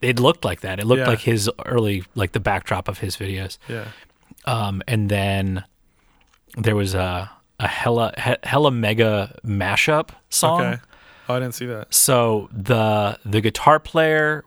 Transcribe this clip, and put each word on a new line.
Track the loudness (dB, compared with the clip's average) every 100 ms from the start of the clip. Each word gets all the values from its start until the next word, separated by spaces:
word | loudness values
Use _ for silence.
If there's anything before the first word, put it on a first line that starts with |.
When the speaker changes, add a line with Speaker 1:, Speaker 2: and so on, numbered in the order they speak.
Speaker 1:
it | 0 4
looked | 4 2 -2
like | -4
that. | -6 -2
It | 2
looked | 2
Speaker 2:
Yeah. | 4
Speaker 1:
like | 0
his | 2 0 0 -4 -2
early, | 0 2 -2 -4 -4
like, | -2
the | 0
backdrop | -2 -2 -2 -4 -4
of | -6
his | -8 -6
videos. | -6 -6 -8 -10 -12
Speaker 2:
Yeah. | -12 -12 -18 -20 _ _ -10 -4
Speaker 1:
Um, | -4 -2 -4 -2
and | 0 0
then | 0 0 0 -2 -4 -8 _ _ _ _ _ _ _ _ -2
there | 0 2
was | 0 -2
a, | -2 -4 -8 -16 _ -6
a | -4
hella, | -2 0 0 0 -2
he-, | -2 -2 0
hella | 2 2
mega | 2 0 2 2 2 -2 -8 -4
mashup | -2 0 0 2 0 -2 -12 _
song. | 0 2 2
Speaker 2:
Okay. | 0 -4 -10 -20 -20 -12 -4
Oh, | -4
I |
didn't | -4 -6
see | -8
that. | -10 -2
Speaker 1:
So | 2 4 4 4 2 -2
the, | -6 0 2 4 2 0 -4 -2
the | 0
guitar | 0 0 0 0
player | 0 0 2 2 0 -4